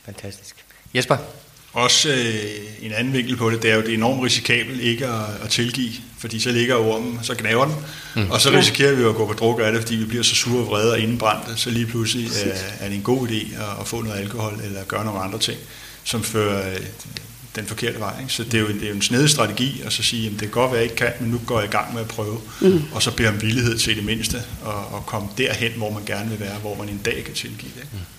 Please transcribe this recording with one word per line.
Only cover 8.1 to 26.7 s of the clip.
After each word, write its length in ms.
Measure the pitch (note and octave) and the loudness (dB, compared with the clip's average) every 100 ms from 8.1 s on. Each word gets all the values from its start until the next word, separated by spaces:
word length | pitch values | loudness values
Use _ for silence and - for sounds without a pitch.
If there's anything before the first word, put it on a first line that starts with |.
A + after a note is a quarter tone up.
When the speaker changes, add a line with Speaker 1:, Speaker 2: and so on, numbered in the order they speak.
| - | 0
Speaker 1:
Mm. 140 | G2 | 2
Speaker 2:
og 100 | A#2 | 4
så 100 | C3+ | 6
Speaker 3:
Ja. 60 | C#3 | 8
Speaker 2:
risikerer 360 | B2+ A2+ C#3 | 6 6 6
vi 80 | C3+ | 8
jo 60 | A#2 | 6
at 60 | G#2+ | 4
gå 100 | G#2 | 2
på 60 | |
druk 280 | G#2 A#2 A#2 | 4 4 4
af 120 | A2 | 4
det, 80 | A2+ | 2
fordi 140 | A2+ | 0
vi 100 | A2+ | -2
bliver 180 | A2 A#2+ | 0 0
så 120 | A#2 | 2
sure 260 | - A#2+ B2 | 2 2 2
og 60 | A2 | 2
vrede 260 | G#2 A2 | 2 4
og 60 | A2+ | 4
indebrændte, 580 | A2 A#2+ A2+ G#2+ - A2+ | 2 2 4 2 0 -4
så 140 | B2+ | -2
lige 160 | A#2 A2+ | 0 0
pludselig, 400 | A#2 A2 B2 A2+ | 0 0 0 -2
Speaker 1:
Præcis. 180 | A2+ G2+ | 0 0
Speaker 2:
øh, 60 | F#2+ F#2+ G#2 | -2 -6 -6
er 80 | G2+ | -4
det 80 | G2+ | -2
en 60 | |
god 260 | G2+ C3 A#2+ | 2 2 2
idé 260 | G#2+ A2 A2+ | -2 -4 -6
at, 180 | G#2+ G#2 | -6 -6
at 60 | G#2 | -6
få 160 | A#2 | -4
noget 160 | A2+ G2+ | -4 -4
alkohol 400 | G2+ A#2 A2 G#2 | -6 -4 -4 -4
eller 200 | G#2+ G2 | -8 -8
gøre 200 | F#2+ G#2+ | -6 -4
nogle 160 | A2 G2+ | -2 -2
andre 180 | F#2+ A2 | -4 -2
ting, 200 | - - - - - - | -4 -4 -10 -16 -16 -12
som 180 | - A2+ | -4 -2
fører, 460 | G#2+ A2 G#2 G2+ F#2+ | 0 0 2 2 -2
øh, 100 | F#2 - - - - - - - - | -4 -8 -12 -12 -12 -14 -18 -12 -10
den 100 | G2+ | -8
forkerte 340 | A2 A#2 A2+ | -4 -4 -2
vej, 200 | G#2 A#2 | -6 -6
ikke? 120 | C3 | -6
Så 120 | - | -4
det 100 | A#2 | 0
er 40 | A#2 | 2
jo, 100 | G#2+ | 2
det 140 | G2+ | 0
er 60 | G#2+ | -2
jo 60 | |
en 80 | G2+ | -2
snedig 280 | - B2 D3+ | 2 4 4
strategi 520 | D3+ G#2+ G#2+ B2+ A2+ B2+ | 4 2 2 -2 -2 -4
at 60 | |
så 100 | - | -2
sige, 200 | A2 A#2+ | 0 0
"Jamen, 160 | A2 G#2 | -4 -4
det 100 | G#2 | -2
kan 20 | |
godt 200 | A#2 B2+ | 2 2
være, 60 | B2 | 2
jeg 40 | |
ikke 120 | A#2 A#2 | 0 0
kan, 160 | A#2+ - | -2 0
men 100 | A#2 | -2
nu 100 | A#2+ A2+ | -2 0
går 140 | A#2+ | 0
jeg 80 | G#2 | 2
i 40 | |
gang 200 | G#2 - | 0 -2
med 60 | A#2 | -6
at 80 | A2+ | -6
prøve," 320 | - G#2+ A2+ A2 - | -4 -4 -6 -10 2
Speaker 3:
Mm. 220 | F#3+ F#3 D3+ | 4 6 2
Speaker 2:
og 80 | G#2+ | 0
så 140 | - A2+ | 0 2
bede 120 | A2+ | 2
om 140 | G2+ | 2
villighed 360 | G#2+ A#2 A#2+ A2+ | 2 2 2 2
til 180 | A2+ G#2+ | 0 0
det 80 | |
mindste, 320 | G#2 A2+ A2+ A#2+ A2 - | 0 -2 -2 -4 -6 -10
og, 220 | A2+ G#2 G#2 | -8 -8 -8
og 140 | G#2 - | -8 -6
komme 220 | A2 G2+ A2 | -6 -6 -2
derhen, 340 | C3 - A#2 | 0 0 -2
hvor 180 | A2+ G#2+ | -2 -4
man 140 | G#2+ G2+ | -6 -6
gerne 240 | G2+ A2 | -4 -4
vil 100 | G#2+ | -6
være, 140 | G2+ G2+ | -6 -6
hvor 140 | G#2+ | -8